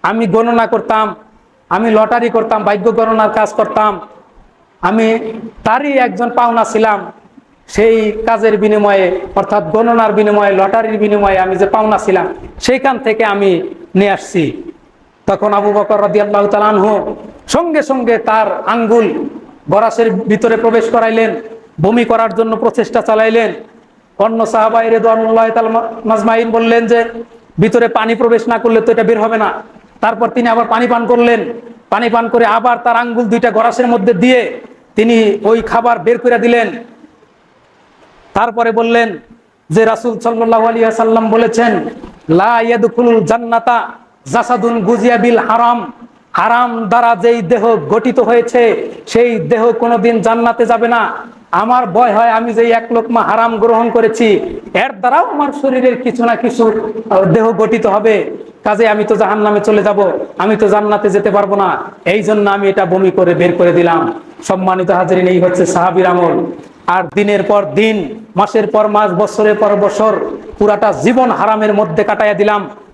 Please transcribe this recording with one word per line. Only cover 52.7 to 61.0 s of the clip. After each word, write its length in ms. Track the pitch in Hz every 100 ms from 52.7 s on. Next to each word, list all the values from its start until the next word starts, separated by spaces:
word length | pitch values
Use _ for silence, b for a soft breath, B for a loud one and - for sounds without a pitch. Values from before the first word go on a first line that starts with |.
এক 160 | 233 226
লোকমা 320 | 233 226 233
হারাম 340 | 175 220 233 226
গ্রহণ 340 | 226 226 233
করেছি, 720 | 233 226 226 233 196 - - -
এর 180 | - 247
দ্বারাও 380 | 208 247 262 -
আমার 220 | 294 285
শরীরের 500 | 262 269 254 254 240
কিছু 220 | 247 240
না 120 | 233 226
কিছু, 560 | 233 - 220 214 214 220 -
আহ, 140 | 190
দেহ 280 | 190 233 220
গঠিত 340 | 202 220 226 220
হবে, 500 | 202 214 208 160 - - -
কাজে 240 | - 208 226
আমি 160 | 214
তো 120 | 214 208
জাহান্নামে 440 | 202 214 208 208
চলে 220 | 208 208
যাব, 280 | 196 202 190 147 - -
আমি 180 | 190 214
তো 120 | 214
জান্নাতে 420 | 185 208 208